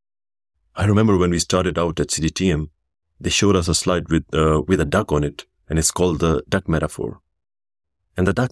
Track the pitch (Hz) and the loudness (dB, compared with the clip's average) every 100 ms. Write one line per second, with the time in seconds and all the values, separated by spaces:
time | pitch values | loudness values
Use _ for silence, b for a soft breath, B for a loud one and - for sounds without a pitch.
0 | _ _ _ _ _ _ _ - 104 104 | _ _ _ _ _ _ _ -2 2 4
1 | 110 92 90 85 - 92 90 82 85 82 | 4 4 2 0 0 0 0 -2 -2 -2
2 | 71 - 78 - 92 76 76 _ _ _ | -4 -2 -4 0 0 0 -4 _ _ _
3 | _ - 87 - 101 95 85 80 95 90 | _ -10 -4 0 2 2 0 -2 0 -2
4 | 73 82 - 76 78 78 71 92 73 90 | 0 -2 0 0 2 2 0 0 0 -2
5 | - 76 73 - - _ - 80 80 - | 0 -2 -2 -8 -20 _ -4 -2 -2 0
6 | 90 80 82 76 - 98 - 80 78 - | 0 0 0 -2 -2 -4 -2 -2 -4 -6
7 | 55 - _ _ _ _ _ _ _ _ | -10 -10 _ _ _ _ _ _ _ _
8 | _ - 90 92 123 | _ -2 0 0 -2